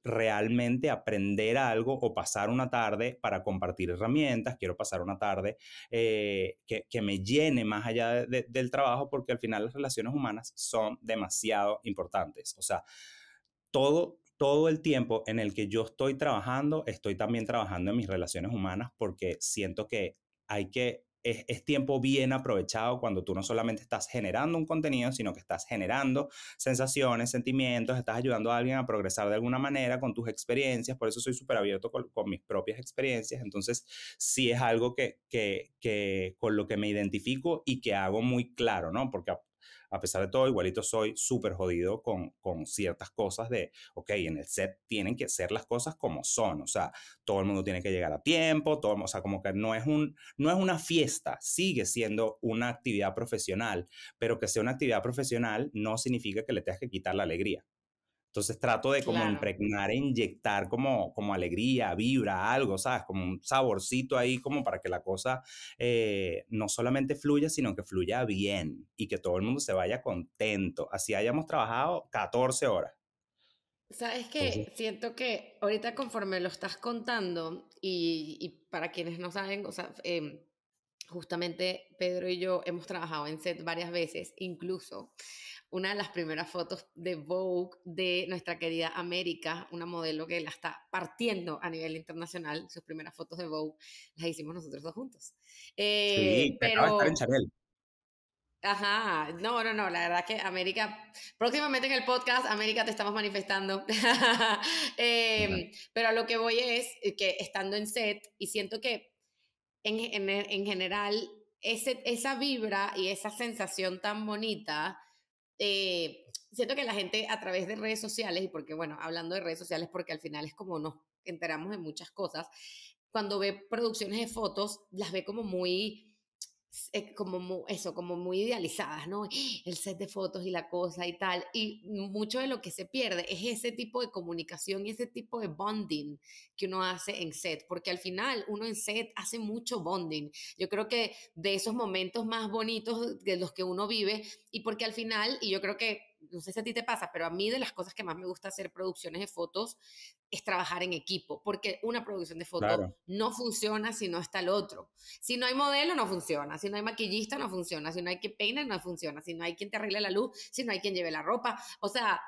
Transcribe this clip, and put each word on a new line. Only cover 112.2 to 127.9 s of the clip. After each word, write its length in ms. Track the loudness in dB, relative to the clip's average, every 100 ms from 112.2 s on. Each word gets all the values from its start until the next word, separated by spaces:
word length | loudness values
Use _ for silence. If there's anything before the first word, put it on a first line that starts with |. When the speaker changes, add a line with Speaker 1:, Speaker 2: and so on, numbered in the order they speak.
| 0 0
Speaker 2:
vibra 560 | 0 0 0 0 0 0
y 120 | -2
esa 220 | -2 -4
sensación 680 | -4 -4 -4 -4 -2 -2 -2
tan 260 | -2 -2 -2
bonita, 760 | -2 -2 -2 -2 -2 -2 -4 -14 _ _ _ _ -2
eh, 680 | 0 2 2 2 0 -6 -14 -16 -8
siento 240 | -2 -2 0
que 80 | -2
la 100 | -2
gente 340 | 0 -2 0
a 100 | -2
través 280 | -2 -2 -2
de 80 | -2
redes 240 | -2 -2
sociales, 440 | -4 -4 -2 0 -2
y 40 |
porque, 260 | -4 -8 -6
bueno, 240 | -6 -6
hablando 340 | -6 -4 -4 -4
de 60 |
redes 160 | -2 -6
sociales, 280 | -4 -4 -4
porque 200 | -4 -4
al 80 | -6
final 240 | -6 -6 -8
es 80 | -8
como 240 | -6 -4
nos 160 | -4 -8 _ _ -12
enteramos 460 | -6 -4 -4 -4
de 80 | -6
muchas 320 | -8 -10 -10
cosas, 380 | -6 -6 -4 -10 -12 -20 -18 -20 _ _
cuando 280 | -4 0 0
ve 280 | 0 -2 -4
producciones 500 | 0 0 0 -2 -2
de 80 | -2
fotos, 520 | -2 -2 0 -2 -4 _
las 220 | -6 -4
ve 120 | -2 -4
como 180 | -4
muy, 600 | -2 0 2 2 0 -4 -16 _ _ -18 -18 _ _ -12 -6
eh, 220 | -6 -6 -6
como 240 | -4 -4
mu-, 260 | -4 -6 -4
eso, 260 | -4 -4